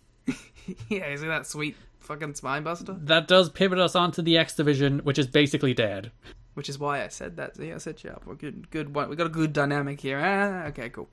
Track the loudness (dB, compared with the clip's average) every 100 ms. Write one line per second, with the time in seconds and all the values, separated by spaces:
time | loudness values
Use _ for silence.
0 | _ _ -8 -8 -10 -20 -14 -14 -6 -6
1 | -4 -6 -4 -4 -4 -6 -6 -6 -18 _
2 | -12 -8 -8 -8 -4 -4 -4 -6 -8 -10
3 | 2 2 8 6 6 4 2 4 2 4
4 | 2 2 4 4 4 2 2 4 4 2
5 | 0 2 4 4 4 4 2 2 0 -2
6 | -10 -16 -20 -20 -16 -12 -10 -6 -4 -4
7 | -6 -8 -12 -10 -12 -10 -12 -10 -12 -12
8 | -14 -16 -16 -12 -12 -14 -10 -8 -4 -4
9 | -4 -2 -4 0 0 2 0 0 -2 -6
10 | -6 -2 0 2 0 -2 -8 -8 -10 -10
11 | -8